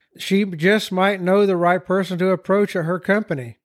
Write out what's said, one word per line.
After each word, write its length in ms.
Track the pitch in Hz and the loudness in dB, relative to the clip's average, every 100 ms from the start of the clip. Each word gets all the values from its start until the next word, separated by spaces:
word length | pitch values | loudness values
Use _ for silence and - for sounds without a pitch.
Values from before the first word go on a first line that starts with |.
| _ - | _ -14
She 260 | - 196 | -2 0
just 480 | 202 165 180 214 208 | 0 0 2 2 0
might 300 | 185 196 196 | 0 0 0
know 240 | 175 196 202 | 2 2 4
the 100 | 180 | 2
right 280 | 175 180 | 2 0
person 340 | 180 185 180 175 | 0 -2 -2 -2
to 100 | 185 | 0
approach 480 | 180 - 196 208 185 | 0 0 0 0 -2
at 80 | |
her 160 | 160 180 | -4 -4
company. 580 | - 202 208 147 120 - | 0 -2 -2 -6 -8 -16